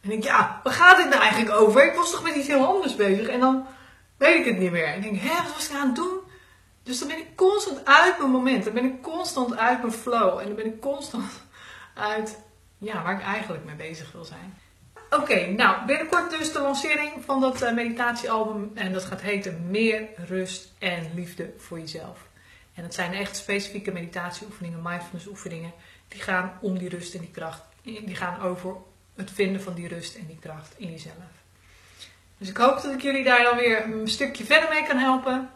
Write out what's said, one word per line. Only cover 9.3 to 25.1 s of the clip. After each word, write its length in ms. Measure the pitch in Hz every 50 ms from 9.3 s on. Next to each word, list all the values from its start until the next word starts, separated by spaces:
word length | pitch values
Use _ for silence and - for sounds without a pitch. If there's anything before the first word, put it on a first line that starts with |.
| - 269 254 240 233
uit 240 | - 220 240 254 247
mijn 120 | 247 226 226
flow. 460 | - - 247 240 233 214 185 175 -
En 80 | -
dan 100 | 208 208
ben 100 | 214 220
ik 140 | 226 220 -
constant 640 | - 277 277 285 277 - - 226 196 202 - - - - _ - - - - - - - _
uit, 440 | - 208 208 214 220 220 214 - - - - _ _ _ _ _ _
ja, 240 | 202 214 220 185 160
waar 120 | 175 190
ik 100 | 196 -
eigenlijk 400 | 196 202 220 208 202 170 151 156
mee 100 | 156 151
bezig 380 | 156 156 160 160 160 160 - -
wil 120 | 175 165
zijn. 300 | - 170 160 170 190 190 - - _ _ _ - - _ - - -
Oké, 360 | - 294 285 - 220 190 175
nou, 400 | 175 190 214 247 202 185 - -
binnenkort 440 | - 277 311 320 311 359 349 339 349
dus 220 | 320 320 311 320 -
de 80 | 302
lancering 640 | 277 277 277 - - 311 302 294 302 302 294 - -
van 160 | - 269 269
dat, 220 | 262 262 254 254 262
eh, 100 | 240 233
meditatiealbum. 1000 | 233 233 233 233 233 247 240 240 233 - - 226 220 214 214 214 208 202 214 -
En 180 | - 196 185 185
dat 120 | 190 180
gaat 160 | - 190 185
heten 500 | - 196 202 196 196 190 170 165 170 175
Meer 380 | 190 214 226 226 214 214 214 220 -
Rust 560 | - 170 170 185 185 185 180 - - - - - _
en 320 | - 190 175 170 165 160 170
Liefde 380 | 175 175 170 - - 180 - - -
voor 200 | - - 175 165
Jezelf. 480 | 160 151 - 165 160 - 175 - - - _ _ _ - - - - _ _
En 80 | - 170
dat 120 | 170 170
zijn 180 | - 185 175 180
echt 240 | 196 202 196 -
specifieke 560 | - - - 202 202 202 - - 208 196 196 180
meditatieoefeningen, 920 | 175 170 170 - 185 175 175 175 - 208 214 - - 180 170 170 165 165
mindfulness 440 | 170 175 175 175 -